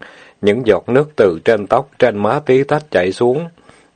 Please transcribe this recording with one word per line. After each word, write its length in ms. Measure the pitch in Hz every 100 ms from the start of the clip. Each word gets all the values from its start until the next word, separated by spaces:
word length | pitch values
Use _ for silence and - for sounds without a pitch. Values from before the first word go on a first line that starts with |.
| - - - _
Những 260 | 101 107 117
giọt 220 | 92 -
nước 200 | 127 151 -
từ 240 | 101 82 -
trên 220 | 110 98
tóc, 220 | 120 - -
trên 180 | 123 104
má 220 | 104 143 147
tí 180 | 131
tách 280 | 139 151 147
chảy 200 | 90 90
xuống. 340 | 95 120 139 170 - _ _ _